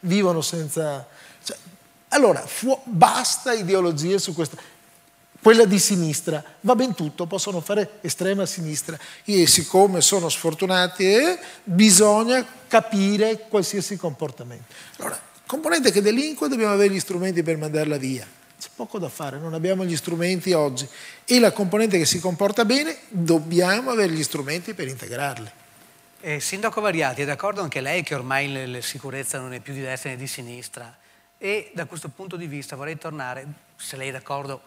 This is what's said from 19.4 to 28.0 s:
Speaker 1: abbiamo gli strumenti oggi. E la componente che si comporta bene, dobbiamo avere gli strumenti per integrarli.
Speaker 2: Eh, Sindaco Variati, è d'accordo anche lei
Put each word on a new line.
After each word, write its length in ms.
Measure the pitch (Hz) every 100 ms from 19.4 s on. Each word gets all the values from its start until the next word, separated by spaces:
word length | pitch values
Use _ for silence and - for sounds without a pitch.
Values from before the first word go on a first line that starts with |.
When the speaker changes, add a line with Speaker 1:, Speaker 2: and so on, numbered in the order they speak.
| 165
Speaker 1:
abbiamo 320 | 160 160 190 185
gli 100 | 165
strumenti 560 | - 170 175 185 185
oggi. 340 | 175 147 127 135 - - -
E 160 | - 247
la 140 | 226
componente 440 | - 196 208 226 202
che 80 | 160
si 140 | 185
comporta 460 | 180 165 202 208 226
bene, 320 | 262 302 302 -
dobbiamo 840 | 202 165 165 156 170 180 202 262
avere 200 | 233 190
gli 120 | 160
strumenti 500 | 143 160 139 160 180
per 160 | 208 139
integrarli. 600 | 131 - 120 143 123 110 - - - - _ _ _ 170
Speaker 2:
Eh, 140 | 151
Sindaco 400 | - 190 220 214
Variati, 440 | 208 165 143 127
è 20 | 143
d'accordo 360 | 139 202 202
anche 200 | 170 139
lei 200 | 131 175